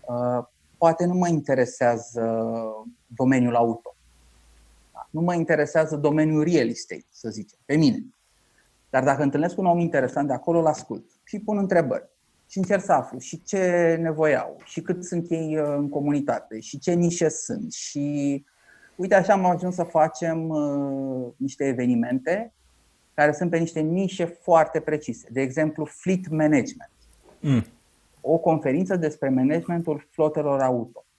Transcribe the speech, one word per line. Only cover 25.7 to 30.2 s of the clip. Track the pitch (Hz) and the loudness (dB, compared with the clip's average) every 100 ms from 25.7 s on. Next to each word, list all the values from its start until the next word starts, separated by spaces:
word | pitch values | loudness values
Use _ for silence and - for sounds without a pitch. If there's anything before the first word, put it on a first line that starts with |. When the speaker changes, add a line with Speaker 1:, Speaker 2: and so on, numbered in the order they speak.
| - 147 | -2 -10
Speaker 1:
fleet | - 175 185 185 | -6 -2 -2 -2
management. | 156 151 147 107 - - _ _ _ _ _ | 0 4 4 2 -10 -20 _ _ _ _ _
Speaker 2:
Mm. | 151 127 - _ _ _ _ _ | 2 2 0 _ _ _ _ _
Speaker 1:
O | 131 165 | 0 2
conferință | 175 160 143 143 185 185 | 2 2 0 0 0 0
despre | 156 - 135 | -2 -2 0
managementul | 131 131 165 165 170 170 147 - | 2 2 0 -2 -4 -2 -6 -8
flotelor | - | 0